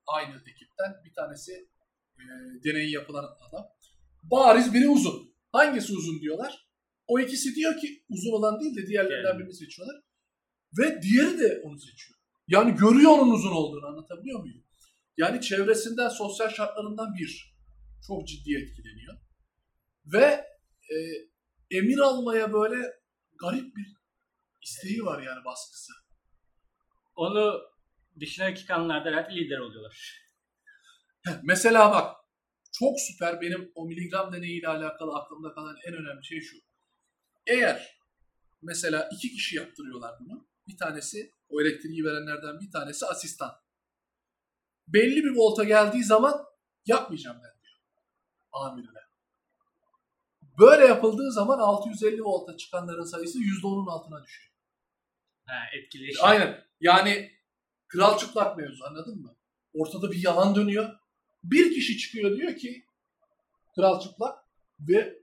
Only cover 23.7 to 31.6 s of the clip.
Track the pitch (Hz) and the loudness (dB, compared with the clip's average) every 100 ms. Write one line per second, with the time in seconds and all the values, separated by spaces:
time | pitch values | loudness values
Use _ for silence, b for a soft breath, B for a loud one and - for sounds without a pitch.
23.7 | 208 202 _ _ _ _ _ _ _ - | -16 -18 _ _ _ _ _ _ _ -18
24.7 | - 190 226 190 143 131 127 127 123 - | -14 -8 -6 -6 -8 -10 -12 -12 -14 -18
25.7 | - - - _ _ _ _ _ _ _ | -20 -20 -20 _ _ _ _ _ _ _
26.7 | _ _ _ _ - 170 208 208 180 - | _ _ _ _ -6 -4 0 0 -2 -12
27.7 | _ _ _ _ - 147 180 190 185 - | _ _ _ _ -18 -16 -6 -6 -6 -6
28.7 | 175 165 151 160 156 160 180 151 135 120 | -4 -2 -4 -4 -4 -4 -8 -6 -8 -10
29.7 | 110 110 - - - _ _ _ _ _ | -16 -20 -20 -20 -20 _ _ _ _ _
30.7 | b b b b _ 175 156 147 180 | b b b b _ -12 -8 -2 2